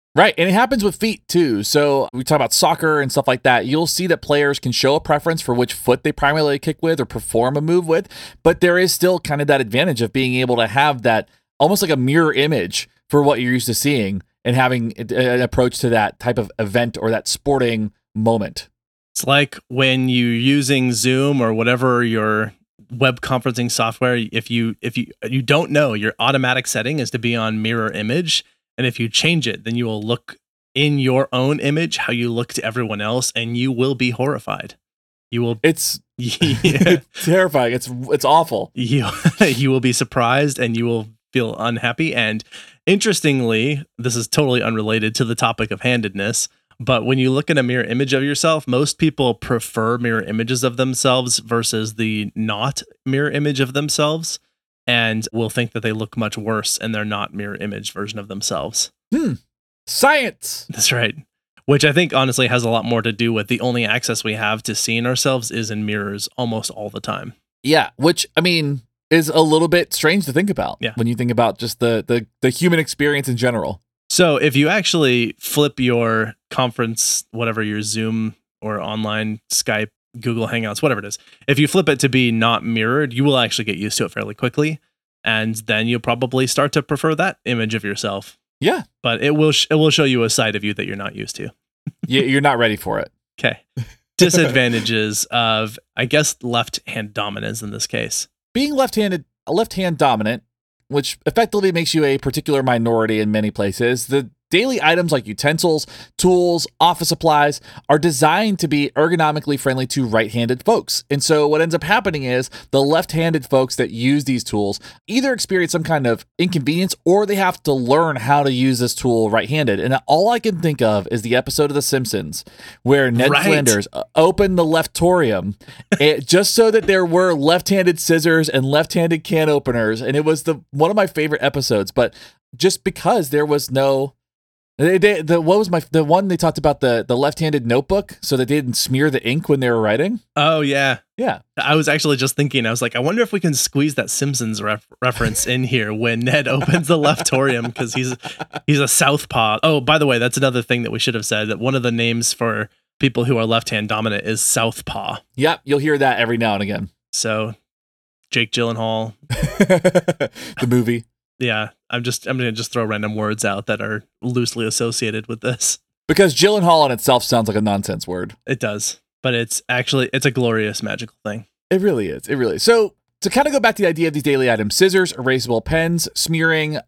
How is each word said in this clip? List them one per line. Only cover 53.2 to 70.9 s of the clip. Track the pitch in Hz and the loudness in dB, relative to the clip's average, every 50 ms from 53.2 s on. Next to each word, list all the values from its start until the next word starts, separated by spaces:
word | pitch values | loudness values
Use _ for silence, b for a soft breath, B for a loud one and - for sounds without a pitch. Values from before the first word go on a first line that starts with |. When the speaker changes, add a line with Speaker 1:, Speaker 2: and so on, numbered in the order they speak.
| 147 147 | 0 -2
Speaker 2:
image | 131 143 147 151 139 131 | -2 -2 -2 -2 0 -2
of | 135 120 127 | -2 -2 -2
themselves, | 143 151 143 - - 147 151 156 160 165 - - - _ _ _ _ _ _ _ _ _ | -4 -4 -2 0 0 0 0 -2 -4 -6 -8 -10 -12 _ _ _ _ _ _ _ _ _
and | - 120 117 117 113 110 110 110 - | 0 0 0 0 0 -2 -4 -6 -4
will | - 113 113 107 | -4 -4 -4 -2
think | - 127 120 107 | -2 -4 -4 -4
that | - 113 | -6 -4
they | 107 110 | -4 -4
look | 107 110 110 - - | -4 -4 -6 -6 -4
much | 120 110 104 - 113 | -4 -4 -4 -6 -6
worse | 104 110 110 107 101 - - - | -6 -4 -4 -4 -4 -4 -6 -4
in | - 113 | -6 -6
their | 110 107 104 | -6 -6 -4
not | 107 104 101 104 - 71 | -6 -6 -6 -6 -8 -10
mirror | 101 101 104 101 | -10 -10 -10 -10
image | - 95 104 101 104 107 - | -8 -8 -8 -8 -8 -10 -10
version | - 95 104 107 107 107 | -10 -10 -10 -10 -10 -12
of | 98 95 | -12 -12
themselves. | 95 104 - - 95 76 69 98 120 - - - _ _ _ _ | -10 -8 -6 -4 -4 -4 -6 -4 -4 -4 -6 -6 _ _ _ _
Speaker 1:
Hmm. | 226 311 320 202 127 - _ _ _ _ _ _ _ _ _ | -2 -2 -2 -2 -4 -6 _ _ _ _ _ _ _ _ _
Science. | - - - 254 277 302 294 254 190 - _ - - - - - - | -10 -2 2 4 4 4 2 0 -4 -6 _ -12 -12 -12 -12 -14 -12
Speaker 2:
That's | - 220 - - | -6 -2 0 0
right. | - 120 120 107 - 151 - _ _ _ _ _ _ _ _ | 2 0 0 -2 -2 -8 -16 _ _ _ _ _ _ _ _
Which | - 143 143 - | 2 4 4 4
I | 151 | 4
think | 135 170 180 139 - | 4 2 2 2 2
honestly | 131 135 131 117 - 127 | 0 0 2 0 0 0
has | 120 127 123 117 | 2 2 0 2
a | 113 | 0
lot | 117 113 110 | 0 0 0
more | 117 117 113 | 0 0 0
to | 107 117 | 0 -2
do | 107 98 117 117 | -2 0 0 0
with | 113 107 101 - | 0 -2 -2 -2
the | 127 110 | -4 -2
only | 117 127 120 120 117 | -2 -2 0 0 2
access | 104 110 123 - - 113 - - | 2 2 0 0 -2 -4 -4 -4
we | 113 107 | -4 -4
have | 107 110 104 110 110 - | -2 -2 -2 -2 -4 -4
to | - 104 | -6 -6
seeing | - - 113 113 117 120 | -4 -4 -2 -2 -2 0
ourselves | 123 127 123 - 139 131 123 113 - | 0 0 0 0 0 0 0 -2 -4
is | - 117 110 104 | -6 -6 -6 -4
in | 110 107 107 | -6 -4 -4
mirrors | 104 104 104 101 101 101 101 - - _ | -4 -4 -4 -4 -6 -6 -8 -10 -8 _
almost | - 123 117 110 110 - - | -6 -4 -4 -4 -4 -6 -8
all | - 110 104 104 | -10 -10 -12 -12
the | 104 107 | -10 -10
time. | - - 101 92 - - - _ _ _ _ _ | -8 -8 -8 -8 -10 -14 -16 _ _ _ _ _
Speaker 1:
Yeah, | - 135 156 156 117 - - | 0 2 2 2 2 0 -2
which, | - 135 170 165 - - - _ | 0 2 2 2 0 -4 -4 _
I | 160 | 0
mean, | 170 180 170 165 151 143 143 131 - _ _ _ _ _ | 2 2 2 0 0 -2 -4 -6 -8 _ _ _ _ _
is | 160 165 156 156 | 2 2 2 4
a | 151 160 | 2 4
little | 160 151 156 160 170 165 | 4 4 4 4 4 2
bit | 170 175 - - | 2 0 0 -2
strange | - - - 156 180 202 170 | -2 0 0 2 2 2 0
to | 139 | 0
think | 120 156 196 202 | 0 0 0 0
about | 170 - 87 60 - - | -2 -4 -4 -6 -6 -6
Speaker 2:
Yeah. | 123 117 | -6 -6